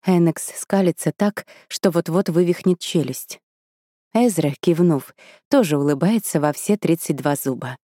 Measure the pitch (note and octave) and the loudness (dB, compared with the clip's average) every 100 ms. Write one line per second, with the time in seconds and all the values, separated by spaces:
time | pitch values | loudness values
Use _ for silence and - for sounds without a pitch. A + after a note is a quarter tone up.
0 | - F3+ E3+ D#3 - - - G3 F#3 D#3+ | 2 4 4 0 -10 -12 -4 0 0 0
1 | - - G#3 - - - _ - G3 E3+ | -4 -2 -2 -2 -14 -20 _ -4 0 0
2 | E3+ E3+ G3+ E3 F3 F3 F#3+ F3+ - F3+ | 0 -2 0 0 0 0 0 -2 -2 -2
3 | C3 B2+ - - _ _ _ _ _ _ | -2 -6 -14 -20 _ _ _ _ _ _
4 | _ A3 A#3+ E3+ D3+ C#3+ - E3 F3 D3 | _ 0 2 2 -2 0 0 4 4 2
5 | - _ - - _ C#4+ F#3+ D3 C#3+ C#3+ | -4 _ -20 -20 _ 2 4 2 2 2
6 | F3 A3+ - D#3+ D3 D3 - G#3 E3+ E3 | 2 0 0 0 0 -2 -2 -2 0 -2
7 | - D3 D3 C#3+ C#3 B2 B2 B2+ | -2 -4 -2 -2 -4 -6 -8 -12